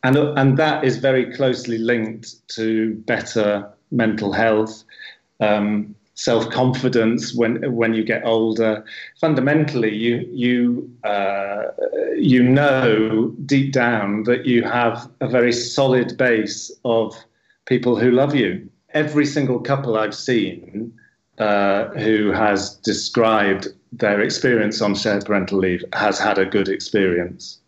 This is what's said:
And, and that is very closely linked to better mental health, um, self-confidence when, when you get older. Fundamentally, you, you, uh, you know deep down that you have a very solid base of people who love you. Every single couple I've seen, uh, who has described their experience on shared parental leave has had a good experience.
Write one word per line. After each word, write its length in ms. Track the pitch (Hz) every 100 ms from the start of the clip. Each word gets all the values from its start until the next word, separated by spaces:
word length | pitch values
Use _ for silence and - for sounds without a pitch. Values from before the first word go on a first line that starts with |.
And, 120 | 127 139
and 400 | 147 139 135 135
that 260 | 156 147
is 120 | 135 120
very 340 | 135 131 120
closely 440 | - 135 120 120 113
linked 680 | 113 120 110 110 - - _ -
to 380 | 110 110 110 110 -
better 600 | 113 - 117 104 104 104 - _
mental 420 | 127 113 107 101
health, 500 | 101 113 107 110 - _ - - - _ _
um, 540 | 107 107 104 104 104 - _
self-confidence 1200 | - - 117 113 - 127 127 127 120 113 117 -
when, 400 | 120 117 127 143
when 200 | 117 117
you 100 | 113
get 200 | 107 113
older. 600 | - 113 113 110 110 107 - - - _
Fundamentally, 720 | 160 139 131 151 147 131 110
you, 340 | 107 117 117 -
you, 580 | - 123 123 120 120 147 -
uh, 600 | 107 101 98 98 98 101 - - - - - 330
you 260 | 202 127
know 920 | 123 135 143 131 123 110 110 110 131 - -
deep 260 | 139 135
down 500 | 135 120 113 101 104
that 220 | 110 123 -
you 160 | 120
have 480 | 117 120 117 110 - _
a 80 | 123
very 240 | 120 120
solid 640 | 117 - - 135 127 120 110
base 540 | 127 117 104 - - -
of 300 | 123 113 107 - - _ _ _ -
people 300 | 123 123 110
who 120 | 120
love 240 | 123 139
you. 340 | 143 101 90 - _ _
Every 300 | 156 151 143
single 340 | 147 - 139 123
couple 360 | - 139 135 110
I've 180 | 107
seen, 800 | 101 - 123 98 85 - 98 117 - _ _ _ -
uh, 500 | 107 104 101 98 110
who 400 | - 107 107 107
has 420 | 95 107 98 95 -
described 920 | - 98 - - 110 110 101 95 - - _
their 280 | - 107 101
experience 640 | 113 - - 117 104 107
on 120 | 104
shared 300 | 95 113 101
parental 340 | - 104 92 98
leave 260 | 92 90 -
has 260 | - 104 95
had 200 | 101 98
a 60 | 95
good 220 | 101 95
experience. 880 | 98 - 107 95 87 87 - - -